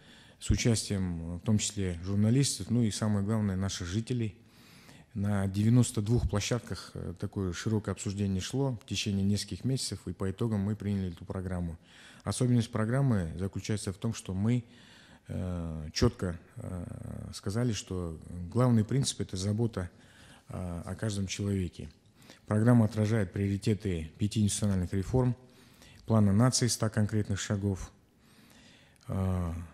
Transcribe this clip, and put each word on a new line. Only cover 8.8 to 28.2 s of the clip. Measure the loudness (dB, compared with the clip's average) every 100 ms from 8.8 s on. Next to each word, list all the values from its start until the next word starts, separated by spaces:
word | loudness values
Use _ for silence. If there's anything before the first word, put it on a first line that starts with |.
в | -6
течение | -4 -2 0
нескольких | 2 0 -2 -6
месяцев, | -2 -2 -4 -6
и | -8
по | -6 -4
итогам | -2 0 0
мы | 0 -2
приняли | -2 -2 -2
эту | -6
программу. | -8 -8 -4 -4 -4 -8 -14 -20 -20 -10
Особенность | -6 0 2 4 2
программы | -2 0 0 2 2 0 -4
заключается | -6 -4 -4 -4 -4
в | -4
том, | -4
что | -6 -6
мы, | -2 2 0 -2 -12 -20 -20 -20 -20 -10
э, | -6 -4 -4 -6 -6 -8
четко, | 2 2 2 -4 -6 -10 -14
э, | -10 -8 -10 -12 -12 -12 -12
сказали, | -10 -6 -2 0
что | -2 -4 -4 -4 -8 -10 -10 -4
главный | 2 6 6
принцип — | 4 2 0 -2
это | -6 -2
забота, | 0 0 0 -2 -6 -10 -20 -20 -20 -20 -12
э, | -8 -6 -6
о | -8 -6
каждом | -4 -4 -4
человеке. | -4 -2 0 -2 -6 -14 -16 _ _ -20 -14 -2
Программа | 2 6 8 6
отражает | 4 2 2 0
приоритеты | 0 0 2 2 0 0 -2 -4 -2
пяти | 0 2
институциональных | 2 2 0 0 0
реформ, | -2 0 2 2 0 -8 -20 -20 -20 -20 -12 2
плана | 6 6
нации | 6 6 4 2
«Ста | 2 0
конкретных | 0 0 0 -2 -2
шагов». | -2 0 0 -2 -6 -18 _ _